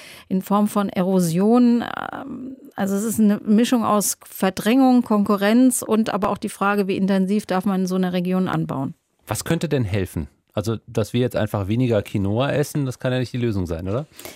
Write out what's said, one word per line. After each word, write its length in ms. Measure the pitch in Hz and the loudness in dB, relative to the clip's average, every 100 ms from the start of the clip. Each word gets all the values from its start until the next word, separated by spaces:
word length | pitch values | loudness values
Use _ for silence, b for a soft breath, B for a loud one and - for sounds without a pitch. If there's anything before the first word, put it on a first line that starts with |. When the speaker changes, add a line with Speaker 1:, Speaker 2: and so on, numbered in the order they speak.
| B B B | B B B
Speaker 1:
in 120 | 190 | -4
Form 280 | - 202 208 | 0 0 2
von 180 | 208 196 | 0 -2
Erosion. 960 | - 180 190 175 165 208 240 240 240 | -2 0 2 2 2 4 4 4 2
Ähm, 720 | - - - - - - 254 269 - - | -2 -8 -10 -10 -12 -12 -14 -16 -16 -6
also 180 | 190 196 | -2 -2
es 80 | |
ist 160 | 226 208 | -2 2
eine 220 | 208 208 | 4 2
Mischung 400 | - 214 240 240 | 2 4 4 2
aus 340 | - 208 190 - | 2 0 0 -6
Verdrängung, 800 | - - 190 - 214 262 262 247 | -12 -2 -2 0 0 4 6 4
Konkurrenz 800 | 240 208 202 202 202 233 254 247 | 4 0 2 2 4 4 4 2
und 320 | - 220 220 | -2 0 0
aber 160 | 190 208 | 0 -2
auch 80 | 202 | -2
die 100 | 208 | -6
Frage, 400 | - 196 208 190 | -2 0 0 0
wie 80 | 196 | 0
intensiv 500 | 190 196 185 208 - | 2 2 2 0 0
darf 200 | 185 202 | -2 0
man 160 | 185 | 0
in 60 | 185 | 0
so 80 | 185 | 0
einer 180 | 185 | 0
Region 340 | 180 180 185 185 | -2 0 0 0
anbauen. 460 | 160 160 131 - - _ _ - | -2 -4 -4 -6 -10 _ _ -8
Speaker 2:
Was 160 | 113 | -6
könnte 240 | - 165 165 | -2 -2 0
denn 160 | 143 | -2
helfen? 460 | 107 101 90 - 73 _ _ | 0 -2 -2 -4 -8 _ _
Also, 240 | - 104 110 - | -6 -4 -4 -4
dass 280 | 117 107 | -4 -2
wir 80 | 123 | 0
jetzt 160 | 123 - | 0 0
einfach 320 | 104 107 95 | -2 -2 -2
weniger 320 | 117 127 107 | 0 2 0
Quinoa 500 | - 110 98 110 139 | 0 -2 -2 0 0
essen, 340 | 143 147 151 131 | -2 -2 -2 -4
das 140 | - | -4
kann 140 | 131 | -4
ja 60 | 127 | -2
nicht 120 | 123 | -4
die 60 | 127 | -2
Lösung 280 | 120 98 85 | -2 -2 -4
sein, 220 | 82 92 | -4 -4
oder? 180 | 113 156 B B | -6 -6 B B